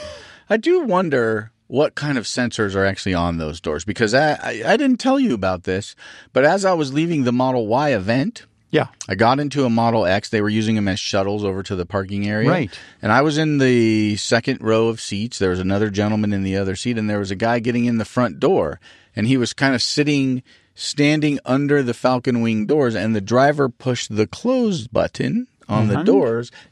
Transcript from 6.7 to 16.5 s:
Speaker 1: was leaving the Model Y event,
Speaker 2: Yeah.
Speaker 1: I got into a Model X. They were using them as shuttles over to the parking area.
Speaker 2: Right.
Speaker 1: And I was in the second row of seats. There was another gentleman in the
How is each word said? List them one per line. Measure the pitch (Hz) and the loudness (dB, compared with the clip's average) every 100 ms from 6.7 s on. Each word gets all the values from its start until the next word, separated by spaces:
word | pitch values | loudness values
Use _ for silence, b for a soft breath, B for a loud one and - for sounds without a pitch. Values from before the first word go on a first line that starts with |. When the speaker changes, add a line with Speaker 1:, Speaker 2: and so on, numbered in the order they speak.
Speaker 1:
was | 170 139 | 0 0
leaving | 143 170 156 | -2 0 0
the | 120 | 0
Model | 120 131 127 107 | 2 0 0 0
Y | 123 147 | 0 2
event, | 113 92 123 190 - - _ _ | 0 0 0 -2 -6 -16 _ _
Speaker 2:
Yeah. | 156 135 - - | 0 0 -6 -6
Speaker 1:
I | |
got | 95 113 139 | 2 4 2
into | 147 143 127 | 0 0 2
a | |
Model | 113 117 113 90 | 2 2 2 2
X. | 98 - | 0 0
They | 110 | 0
were | 104 | 0
using | 107 110 110 | 0 0 0
them | 101 | 0
as | 87 | -2
shuttles | - 101 98 104 | -2 -2 0 -2
over | 101 95 | -4 -4
to | 95 95 | -6 -6
the | |
parking | 87 101 95 101 101 | -4 -4 -4 -4 -2
area. | 107 135 | 0 2
Speaker 2:
Right. | 180 113 B B B | 0 -2 B B B
Speaker 1:
And | 107 | 0
I | 120 | 2
was | 156 147 | 2 0
in | 156 147 | 0 2
the | 131 123 113 110 107 104 | 4 4 4 2 0 -2
second | - 117 131 131 | 0 0 0 -4
row | 110 110 113 | 0 2 0
of | 113 | -2
seats. | - 101 117 - | -6 -6 -6 -2
There | 95 | -2
was | 90 | 0
another | 92 101 107 | 0 0 0
gentleman | 98 104 107 104 | 0 0 0 0
in | 98 | -2
the | 95 | -2